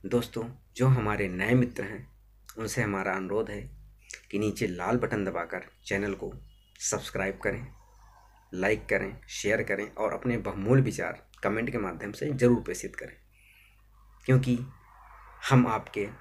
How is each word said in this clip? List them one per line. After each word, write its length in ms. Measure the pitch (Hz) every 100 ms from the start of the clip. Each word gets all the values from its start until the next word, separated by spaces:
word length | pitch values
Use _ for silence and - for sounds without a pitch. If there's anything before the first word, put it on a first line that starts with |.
| 95
दोस्तों, 400 | 120 117 117 117 - _ -
जो 120 | 131
हमारे 400 | 127 104 104 98
नए 260 | 90 101
मित्र 300 | 123 120 -
हैं, 240 | 101 110 131 - - _ - -
उनसे 240 | 110 123
हमारा 320 | 107 98 95
अनुरोध 360 | 92 95 104 107
है 200 | 104 - - - - - - _
कि 80 | 101
नीचे 280 | 107 - 104
लाल 300 | 90 90 120
बटन 280 | - 110 95
दबाकर 360 | 85 82 92 - _ -
चैनल 280 | 98 101
को 200 | 95 - - - - _ -
सब्सक्राइब 600 | - 101 - 95 95 95
करें, 240 | 104 101 131 - - - - - - _ _
like 320 | 92 95 110 -
करें, 320 | 104 - - -
share 340 | - 101 110
करें 280 | 107 98 107
और 220 | - 110
अपने 240 | - 123 117
बहुमूल्य 460 | 98 98 101 135
विचार 460 | 120 92 87 87 _ -
comment 260 | 98 107 123
के 80 | 123
माध्यम 340 | 95 82 104
से 200 | 110 147
ज़रूर 280 | 135 123 120
प्रेषित 340 | - - - -
करें, 200 | - - _ _ _ _ _ _ _ _ - - -
क्योंकि 340 | 131 131 120 131 - - - - - - - -
हम 180 | 127 117
आपके 400 | 110 - 107 101 -